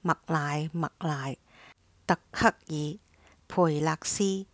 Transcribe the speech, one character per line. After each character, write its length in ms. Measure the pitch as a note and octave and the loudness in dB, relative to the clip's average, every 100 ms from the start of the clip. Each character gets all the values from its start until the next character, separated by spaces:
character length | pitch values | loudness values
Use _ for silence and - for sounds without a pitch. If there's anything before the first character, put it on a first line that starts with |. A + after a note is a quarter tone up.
麥 120 | F3+ D#3+ - | 0 -2 0
賴、 420 | D#3+ C#3+ D3 D#3 | -2 0 -4 -4
麥 160 | E3+ D#3 _ | -4 -4 _
賴、 380 | E3 C#3+ C3+ C3 _ - - - _ _ - | -4 -4 -6 -10 _ -20 -20 -20 _ _ -2
特 120 | E3+ _ | -2 _
克 160 | - A3+ | 2 2
爾、 500 | - - D#3 D3+ F3+ _ _ - - _ | 2 -8 -6 -4 -8 _ _ -20 -20 _
培 320 | - E3+ D3 | 2 2 4
勒 180 | D#3 D#3+ | 0 0
斯。 420 | - - G3 F#3+ G3 | 0 2 0 0 -8